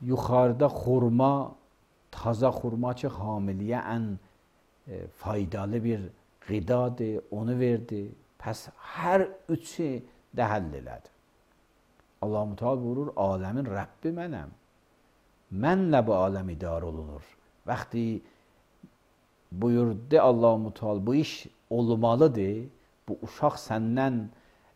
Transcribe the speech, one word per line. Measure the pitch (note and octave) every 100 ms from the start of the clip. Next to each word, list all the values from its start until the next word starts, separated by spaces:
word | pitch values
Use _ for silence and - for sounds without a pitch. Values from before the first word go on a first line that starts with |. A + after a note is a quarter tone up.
Yuxarıda | B2 B2+ - B2+ B2 A#2+ C#3+
xurma, | - B2 B2+ A#2+ A#2+ C3+ C#3 B2+ - _ _ _ _ _
taza | - A2+ A2+ C3
xurma | - B2 A2+ B2
ki, | B2 C#3
hamiliyə | - G#2+ G#2+ G2 F#2+ G#2 A#2+ G2+
ən, | A#2 A2 F#2+ _ _ _ _ _ _ -
e, | F#2 F2
faydalı | - F#2+ G#2 F#2 G2+ G2+ A#2
bir | A#2 G#2+ F#2 - _ _
qidadır, | - G#2+ F2 B2 B2 B2 A2 G#2+ -
onu | G#2+ A2+ B2
verdi. | B2 A#2 A#2 G#2 G2+ - _ _
Pəs | A2 - - - -
hər | E3 E3+ F#3+ F#3+ - -
üçü | D#3+ - - D#3 B2 - _ _ A#2+
də | A2+
həll | G#2+ E2 C#2+
elədi. | B1 A1+ - _ _ _ _ _ _ _ _ _ _ _
Allah-u | G#2+ G#2+ G#2 G2+
Teala | A#2+ C3
buyurur, | A#2+ B2+ D3 -
aləmin | G2 F#2+ F#2+ A#2+ C3
Rəbbi | G2 - - D#3+
mənəm. | E3+ F3 A2+ D2 - _ _ _ _ _ _ _ _ _
Mənlə | F#2+ C#3 F#3+ F3+ C#3 A2
bu |
aləm | F#2+ F#2+ F#2+ F#2
idarə | D#2+ E2+ E2 E2
olunur. | D#2+ D2+ D2 - _ _ _ -
Vaxtı | A#2+ - A#2 A2+ A2 - _ _ _ _ _ - _ _ _ _ _ _
buyurdu | F2+ A#2 A#2+ A#2+ G#2 B2+ D3+
Allah-u | B2+ A#2 A#2 A2+ A2
Teala, | - G#2+ G#2 G2+
bu | C#3+
iş | D3+ - - _ _
olmalıdır, | A#2 A#2 A2+ A#2 A#2+ D#3 A2 G2 G#2+ C3 - _ _ -
bu | -
uşaq | - - D3 -
səndən | - A2 A2+ A#2+ C3+ A#2+ G#2+ - _ _ _